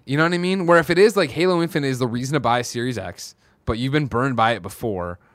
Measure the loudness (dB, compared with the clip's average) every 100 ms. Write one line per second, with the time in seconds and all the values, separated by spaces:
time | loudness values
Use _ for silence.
0 | -4 0 2 0 -2 -2 4 4 4 4
1 | 4 4 -2 0 0 2 0 -2 -2 -2
2 | -2 -4 -2 -2 2 0 0 -4 -4 -6
3 | -8 -12 -18 -20 _ _ -6 -4 0 0
4 | 0 0 0 2 2 2 -4 -8 -6 -6
5 | -6 -10 _